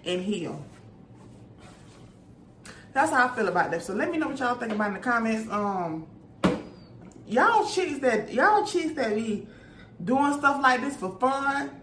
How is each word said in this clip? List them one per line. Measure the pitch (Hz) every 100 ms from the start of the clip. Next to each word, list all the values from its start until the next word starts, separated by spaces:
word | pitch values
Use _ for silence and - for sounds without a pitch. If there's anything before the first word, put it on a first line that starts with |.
and | - 180
heal. | 190 190 156 151 - - - - - - - - - - - - - - - - - - - - - - -
That's | 269 311
how | 269 254
I |
feel | 226 214
about | 180 160
that. | 165
So | -
let | 202 320
me | 330
know | 311
what | -
y'all | 247 247
think | 233
about | 208 208
in |
the | 196
comments. | 254 233 226 220 220
Um, | 208 202 190 170 160 160 - - - - - - - - - - - -
y'all | 226 427 453 -
chicks | - 349 277
that, | 262 220 -
y'all | 226 359 415 -
chicks | 359 320
that | 277 226
be | 208 226 202 - - - - - -
doing | 175 269 285
stuff | 285 277 277
like | 269 247
this | 269 -
for | 185 -
fun | 254 277 277 277 285 -